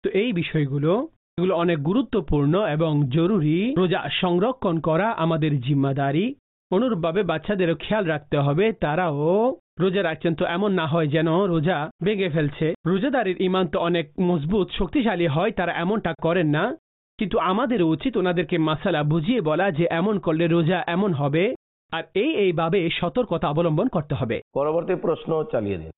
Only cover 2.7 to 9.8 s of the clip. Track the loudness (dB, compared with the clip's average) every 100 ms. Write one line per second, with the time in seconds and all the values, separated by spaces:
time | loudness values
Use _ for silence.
2.7 | 0 0 2 0 2 2 2 2 0 0
3.7 | 0 0 0 -4 -2 0 2 0 -2 -2
4.7 | -2 0 0 0 0 0 0 0 0 0
5.7 | 2 2 0 0 0 -2 -4 _ _ _
6.7 | 0 0 0 -2 -2 0 -2 -2 0 0
7.7 | 0 -2 -2 0 -2 -2 0 2 2 2
8.7 | 0 -2 0 0 0 0 2 2 -2 _
9.7 | -2